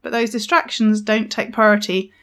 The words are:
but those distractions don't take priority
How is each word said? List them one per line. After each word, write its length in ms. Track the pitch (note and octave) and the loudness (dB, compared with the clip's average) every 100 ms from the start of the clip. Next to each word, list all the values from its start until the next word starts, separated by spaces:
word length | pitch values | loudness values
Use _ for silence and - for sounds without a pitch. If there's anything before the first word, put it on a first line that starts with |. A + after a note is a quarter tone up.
but 120 | - | -6
those 160 | A#3 A#3 | -2 -2
distractions 720 | A3+ - E4+ - - A3 G#3+ | -4 0 0 0 0 2 2
don't 280 | G#3+ A3 G#3+ | 0 -2 -2
take 220 | - A#3 | -6 -4
priority 640 | A#3 A3 G#3 G#3 F#3+ F#3+ _ | 2 4 4 2 -4 -4 _